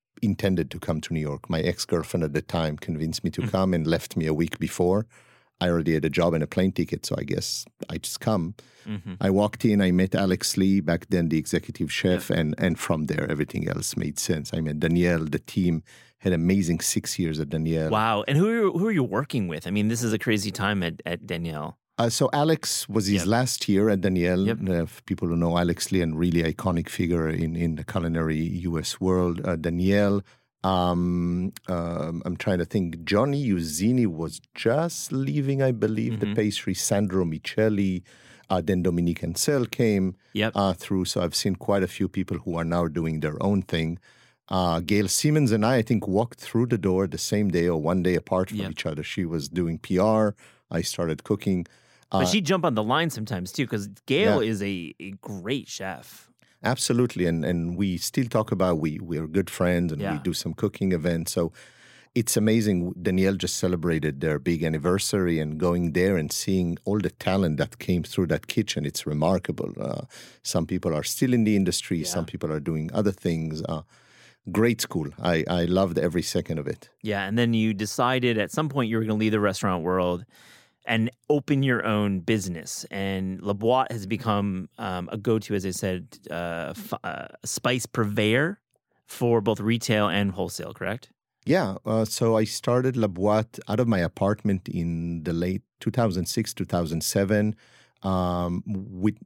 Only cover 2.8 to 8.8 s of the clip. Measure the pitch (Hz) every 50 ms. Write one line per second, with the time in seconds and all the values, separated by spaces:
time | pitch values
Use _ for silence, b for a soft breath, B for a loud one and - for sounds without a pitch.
2.8 | - - 82 76 80 80 80 - - 87 - - - 107 95 95 95 95 90 82
3.8 | 78 80 85 80 - - - 85 80 78 76 76 85 82 - - - - - -
4.8 | 90 87 95 104 113 - b b b b b b b b b b 92 90 85 85
5.8 | 76 82 80 78 80 80 71 87 85 87 82 78 76 - - 92 92 95 92 -
6.8 | 82 - - - - - - - - - - - - - - - - - _ -
7.8 | - - - - - - - - - 113 110 92 82 87 104 - B B B B